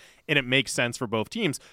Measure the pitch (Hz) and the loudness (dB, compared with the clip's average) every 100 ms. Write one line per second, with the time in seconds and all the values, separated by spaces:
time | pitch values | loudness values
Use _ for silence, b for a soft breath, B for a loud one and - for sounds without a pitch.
0 | b b - 147 123 135 - - 120 - | b b -2 -2 2 2 2 0 -2 -2
1 | 117 113 107 226 190 - b | -2 0 -2 -2 -2 -2 b